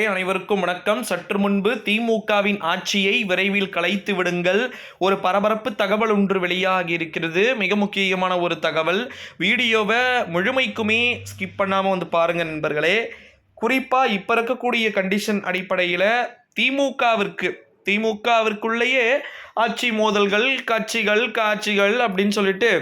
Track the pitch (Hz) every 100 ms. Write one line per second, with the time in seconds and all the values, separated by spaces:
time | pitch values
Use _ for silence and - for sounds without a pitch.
0 | 214 185 185 190 185 196 180 175 208 233
1 | 226 175 - 196 202 202 196 254 202 214
2 | 233 220 - 208 202 202 160 180 - 202
3 | 196 240 202 180 196 202 190 175 180 202
4 | 208 185 180 175 175 202 247 - - -
5 | 185 196 185 196 214 220 262 - 196 214
6 | 226 208 196 190 175 185 185 185 170 170
7 | 160 170 165 170 233 240 185 208 202 196
8 | 190 185 185 180 175 165 165 156 160 196
9 | 254 - - - 185 240 233 220 202 233
10 | 254 247 185 170 214 262 240 208 214 226
11 | 240 226 - - 185 - 196 190 196 185
12 | 165 170 170 170 160 156 151 151 160 214
13 | 226 - - _ _ - 226 262 262 262
14 | 254 196 220 233 233 247 240 233 220 202
15 | 190 202 214 202 180 180 185 185 175 175
16 | 202 240 - - _ - 247 277 277 269
17 | 240 220 196 - 180 - - _ 190 208
18 | 220 208 233 233 220 208 226 233 247 262
19 | 226 277 - - - - 226 220 247 214
20 | 214 208 202 208 262 262 - 220 220 226
21 | 208 214 240 226 214 208 208 202 202 240
22 | 233 185 202 208 190 190 233 175